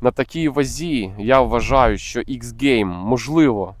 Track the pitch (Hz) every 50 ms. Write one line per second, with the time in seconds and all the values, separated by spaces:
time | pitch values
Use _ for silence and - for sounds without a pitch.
0 | 120 123 - - 127 - - 165 160 151 131 143 135 123 120 135 165 175 151 123
1 | 98 92 98 101 101 113 131 135 127 110 117 117 110 - 135 135 123 113 104 95
2 | - - - 120 - - 135 120 117 123 113 113 135 143 127 113 101 92 90 87
3 | 92 107 127 120 110 135 156 165 156 135 113 101 95 92 95 -